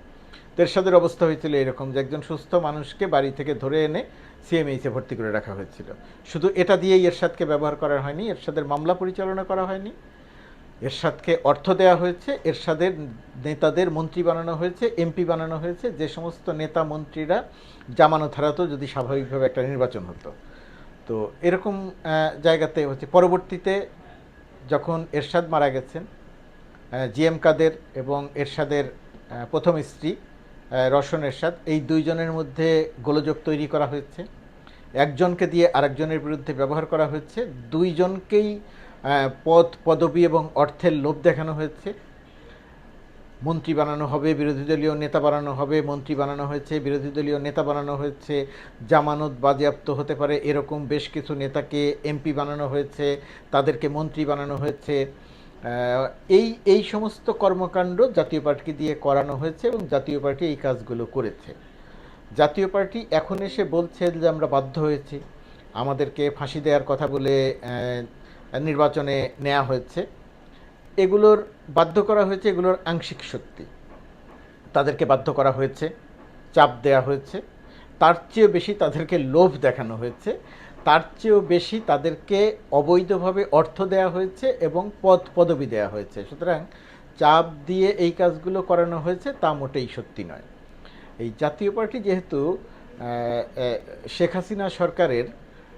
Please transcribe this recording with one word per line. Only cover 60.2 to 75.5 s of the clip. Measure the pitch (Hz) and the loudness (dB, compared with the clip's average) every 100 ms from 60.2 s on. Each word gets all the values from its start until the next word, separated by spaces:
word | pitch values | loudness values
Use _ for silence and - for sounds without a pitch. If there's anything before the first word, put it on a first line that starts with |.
| 139 139 170 | -2 -2 -4
এই | 143 | -2
কাজগুলো | 139 120 110 117 113 | -2 -4 -4 -6 -4
করেছে। | 135 110 - - - - - - - - - - 110 | -4 -4 -8 -18 -20 -20 -20 -20 -20 -20 -20 -10 2
জাতীয় | 175 196 190 | 2 4 0
পার্টি | 196 190 233 - | 0 -2 -6 -2
এখন | 156 156 190 | -2 0 -6
এসে | 196 - | -6 -4
বলছে | 170 165 170 - 175 | 0 0 -2 -2 -2
যে, | 160 165 | 2 0
"আমরা | 160 151 | 2 0
বাধ্য | 139 135 160 | 0 -2 -2
হয়েছি, | 151 143 - 143 - - - - - | -2 -2 -6 -14 -14 -20 -20 -20 -14
আমাদেরকে | 110 135 135 143 - 143 | -6 -4 -2 -4 0 -2
ফাঁসি | 143 139 156 | -2 -8 -4
দেওয়ার | 147 143 135 | 2 2 2
কথা | 135 123 | -2 -2
বলে, | 139 135 135 135 - 120 120 123 123 117 - - - - | -2 2 2 2 -2 -8 -6 -6 -6 -10 -16 -20 -20 -10
আহ, | 131 | -6
নির্বাচনে | 156 147 147 151 143 135 - - | -2 2 2 2 -2 -2 -4 -4
নেওয়া | 143 143 | 0 0
হয়েছে।" | 127 127 127 175 208 - - - - - - - - - | 0 -2 -4 -8 -8 -12 -20 -20 -20 -20 -20 -20 -6 2
এগুলোর | 190 208 214 208 - - - | 4 8 8 6 2 -14 -2
বাধ্য | 156 165 190 | 2 4 2
করা | 208 208 | 2 2
হয়েছে, | 190 190 208 | 2 0 0
এগুলোর | 175 185 185 | 2 2 0
আংশিক | 165 170 - - | -2 -4 -6 -12
সত্যি। | - - - - 76 - - - - - - - - - - | -12 -12 -14 -18 -18 -18 -20 -20 -20 -20 -20 -20 -20 -20 -4
তাদেরকে | 139 143 135 | 0 0 0
বাধ্য | 151 131 160 | 2 2 2
করা | 139 135 | 2 2